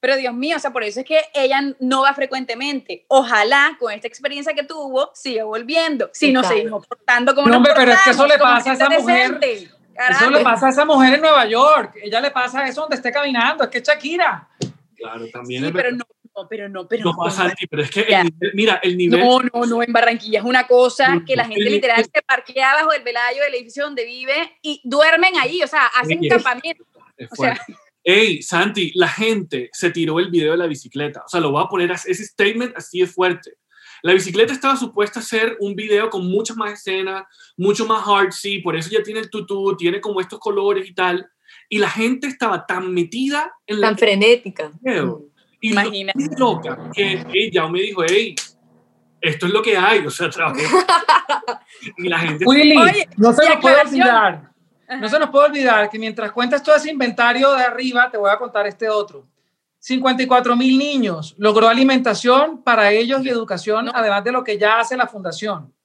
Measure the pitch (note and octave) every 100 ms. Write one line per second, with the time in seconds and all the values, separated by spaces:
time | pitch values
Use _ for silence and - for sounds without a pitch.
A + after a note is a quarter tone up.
0 | B3+ C4+ B3+ A#3+ C#4+ D#4+ C#4 B3 G#3+ G#3
1 | C4+ D#4 D#4 D4 C4 C4+ C#4 C4 B3+ C4
2 | C4+ C#4 A#3+ C4 B3+ A#3 C#4 C#4 - C4
3 | _ C4+ A#3+ A3+ G#3+ C#4 D4 D#4 A#3 G#3+
4 | A#3 - C4+ C#4+ D4 D4 D4 D#4+ C#4 C4
5 | C#4+ - C4+ A3+ G#3+ A3 A#3+ D#4+ E4 C#4
6 | G3+ - D4 C4 B3 A3 A3 G#3+ _ -
7 | - A#3+ B3 C4+ C#4 A#3+ C#4+ D4+ B3+ B3
8 | C4 B3 C#4+ C#4+ C#4 A#3+ B3+ C4 C4+ D#4
9 | A#3+ B3 B3+ - C#4 G#3+ F3 _ _ -
10 | B3 C4 D4 C#4+ - A#3 C#4 C4 D4+ C#4+
11 | C4 C#4 D#4 D4 A3+ A3+ C#4+ D4+ G#3 -
12 | G#3 A3+ C#4 C#4 B3 B3+ C4+ B3+ D#4 C4
13 | B3+ C#4+ C#4+ B3 A#3+ D#4 - B3 B3 D4+
14 | C#4+ E4+ D#4+ E3+ - _ - - _ _
15 | A2+ A2+ A2+ B2 B2 B2+ C#3+ E3+ B3 B3
16 | A#3+ _ _ G3+ F3 A3 G3+ F#3+ F3 A#3
17 | F3+ E3+ E3+ F3+ F3+ F3+ - D3 C#3+ G3
18 | A3 G3 E3+ D#3+ F#3+ G3+ A3 F#3 F#3 F3+
19 | F3 E3 A#3+ B3+ B3 A#3+ A#3+ A#3 A#3 A#3
20 | A#3 A#3 A3 G#3+ A3 B3+ B3 B3 B3+ -
21 | C4 E3+ E3 B3+ A#3 G3+ G#3 G#3 A3+ A#3
22 | A3 G3+ - C4 - B3+ C4 C#4+ D#4+ D4+
23 | A#3+ A#3+ A#3+ C4 C#4+ B3 A#3 C4 D4 C#4
24 | A#3 B3 C4 C#4+ E4 _ D#4 C#4+ B3 C#4+
25 | D#4 E4 F#4 F4 B3+ F4+ C#4 D#4 B3 B3
26 | B3 E4+ E4+ - C4 B3 D#4+ E4 _ _
27 | _ _ A#2+ - C3+ - - - _ _
28 | E3+ G3 A3 D#3 - E3+ G3 G3+ E3+ F3+
29 | E3 D#3+ A3 A3 F3 C3 B2 - F3 E3+
30 | D#3 D#3 F3+ E3+ D3+ E3+ E3+ C#3+ - C#3
31 | D3 D3 - F3 D#3 D3 F3+ G3 F3 F3
32 | - F#3 G3+ - G3+ A3+ B3 - - F3+
33 | F3+ F3+ F#3 F3 - _ _ _ - -
34 | E3+ F#3+ F#3+ F3+ A3+ C4+ C#4 C4 A#3+ G3+
35 | G#3 A#3+ A3+ A3 A#3 A3+ G3+ G3 G#3+ G3+
36 | A3 G#3 F3+ F#3+ A3 A3 G#3 G#3 - F#3+
37 | F#3+ F#3+ F#3+ _ - - F#3+ G3+ A3 A3
38 | G#3 G3+ F#3+ - G3+ G3 E3+ D#3+ D#3+ A3
39 | G#3 A3 A3 G#3+ F3+ G3 G3 F#3 E3+ G3
40 | G#3 F#3+ F#3 A3 A3 G3+ G3+ G3 F#3+ F3+
41 | F#3 F3+ - _ _ - _ G#3 G3 G#3+
42 | A3+ B3+ C#4+ C4 A3+ F3+ - F3+ F#3 F3+
43 | E3+ A3+ C4+ D4 D4+ - - G#3 A3 G#3+
44 | A#3 G3 A3 A#3+ G3+ - D#3 D3+ B3+ G3+
45 | C#3 - D3 _ _ _ A3 G#3 G#3+ G3+
46 | G3 A#3+ D4 D4 B3+ E3 A#3+ - - -
47 | G3 F#3+ - F#3+ G#3+ F3 D#3+ F3 G#3 G3
48 | E3 G3 A3 D3 - _ _ _ _ _
49 | _ _ E3 D3+ F3 G#3 A3+ G3 F#3+ A3
50 | D3 - E3+ F3 D#3+ - D3+ F#4 F#4 E4+
51 | E4+ E4+ - C#4+ A4+ G#4+ _ - - -
52 | F3+ E3 E3 D3+ F#3+ C#4 D4+ D4+ F4 G4+
53 | - - A3 A#3+ D#4+ D4+ C4 C#4 D4 C4
54 | B3+ A3+ G3+ D#3+ - _ _ _ _ C4
55 | G#3+ C#4+ D#4 C#4 D4 C#4+ B3+ A3 G#3 G#3+
56 | A3 G#3+ G#3+ A#3+ B3 C#4+ C#4+ D4+ D4 D4
57 | B3 A3+ A#3+ A#3+ C#4 C4+ B3 A#3+ B3+ A#3+
58 | B3+ A3+ G3+ G#3+ A#3+ A3 G3+ G3 A3 G#3+
59 | G3+ C#3 C3 _ _ _ _ _ - C4
60 | C4 B3+ B3+ B3 B3 A#3+ C4 C4 D4 C#4
61 | A3 E3 D#3+ - G#3 G#3+ A3+ A#3+ C4+ C4
62 | B3 G#3 A#3+ C4 D#4 D4+ - A3+ G#3 G#3+
63 | A#3+ C4+ C4 A#3 A3+ F#3 D#3+ G#3+ A#3+ A#3+
64 | A3 G3+ G3+ B3+ B3 G#3 G#3 A3+ A3+ B3+
65 | B3 G#3+ F3+ D#3+ G#3+ F3 C#3 _